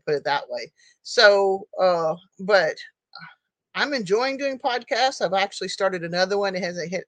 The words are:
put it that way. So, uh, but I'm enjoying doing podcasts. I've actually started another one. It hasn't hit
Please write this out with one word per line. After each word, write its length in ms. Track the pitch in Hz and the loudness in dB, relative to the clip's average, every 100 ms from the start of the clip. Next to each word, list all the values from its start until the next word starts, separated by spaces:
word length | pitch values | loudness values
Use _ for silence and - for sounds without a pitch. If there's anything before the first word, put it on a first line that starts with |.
| - | -2
put 100 | 143 | -2
it 80 | |
that 200 | 143 139 - | 0 -2 -4
way. 240 | 120 117 _ _ _ | -10 -12 _ _ _
So, 640 | - - 214 202 196 190 - - | -6 4 6 6 4 0 -4 0
uh, 360 | 185 170 160 175 _ - | 2 2 0 -4 _ -10
but 360 | 190 202 156 - - _ _ - - - _ _ _ 180 | 2 4 4 -2 -12 _ _ -20 -20 -20 _ _ _ -4
I'm 180 | 254 | -2
enjoying 420 | 277 180 208 262 269 | -2 0 0 0 -2
doing 220 | 277 262 | -4 -4
podcasts. 680 | 269 247 - 233 262 - | -4 -4 -4 0 0 0
I've 80 | 190 | 0
actually 360 | 190 202 - 190 | 0 0 -4 -10
started 340 | - 190 185 | -2 -2 -2
another 340 | 170 175 185 202 | -4 0 0 0
one. 200 | 202 185 | -2 -2
It 80 | |
hasn't 260 | 185 175 165 | -6 -6 -6
hit 140 | 175 | -8